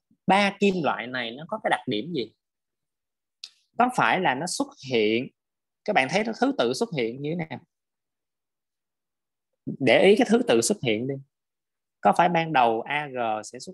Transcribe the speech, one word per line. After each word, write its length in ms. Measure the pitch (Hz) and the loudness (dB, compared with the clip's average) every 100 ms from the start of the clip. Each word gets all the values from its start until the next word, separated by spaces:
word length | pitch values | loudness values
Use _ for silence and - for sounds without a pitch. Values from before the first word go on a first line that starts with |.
| _ _ - | _ _ 0
ba 300 | 190 202 190 | 2 2 0
kim 160 | 202 185 | 0 2
loại 240 | 135 101 117 | -2 -4 -6
này 240 | 127 117 | -8 -8
nó 140 | 123 165 | -10 -10
có 120 | 214 | -8
cái 60 | 208 | -2
đặc 100 | 143 - | -2 -2
điểm 260 | 107 139 | -4 -4
gì? 200 | 165 107 _ _ _ _ _ _ _ _ _ _ _ - _ _ - | -6 -8 _ _ _ _ _ _ _ _ _ _ _ -20 _ _ 0
Có 120 | 240 240 | 0 4
phải 240 | 113 151 | 2 4
là 140 | 175 131 | 2 0
nó 120 | 175 | -4
xuất 200 | - 277 - 131 | -6 -6 -8 -2
hiện, 380 | 120 107 113 131 - _ _ _ _ - | 0 2 0 -2 -12 _ _ _ _ -2
các 80 | |
bạn 140 | 202 131 | 0 0
thấy 140 | 185 | -2
nó 100 | 220 214 | -4 -2
thứ 120 | 269 269 | -2 0
tự 160 | 120 | -2
xuất 160 | 123 - 147 | -2 -4 -4
hiện 240 | 113 131 | -4 -4
như 140 | 147 175 | -6 -6
thế 60 | 160 | -8
nào? 100 | 120 - _ _ _ _ _ _ _ _ _ _ _ _ _ _ _ _ _ _ _ - - | -12 -16 _ _ _ _ _ _ _ _ _ _ _ _ _ _ _ _ _ _ _ -12 -2
Để 240 | 131 131 | 2 6
ý 120 | 190 214 | 6 6
cái 120 | 240 | 4
thứ 140 | 233 - | 2 4
tự 140 | 117 | 2
xuất 160 | - 208 | 2 -2
hiện 240 | 123 107 131 | -2 -2 -4
đi. 60 | 139 - _ _ _ _ _ _ _ | -8 -12 _ _ _ _ _ _ _
Có 120 | 202 190 | 0 4
phải 120 | 175 | 2
ban 240 | 165 165 | 2 0
đầu 280 | 147 120 113 | 2 4 2
A 260 | - 147 151 | -4 -6 -6
G 100 | 127 117 110 | -4 -4 -4
sẽ 160 | 104 127 | -8 -16
xuất 140 | 156 | -18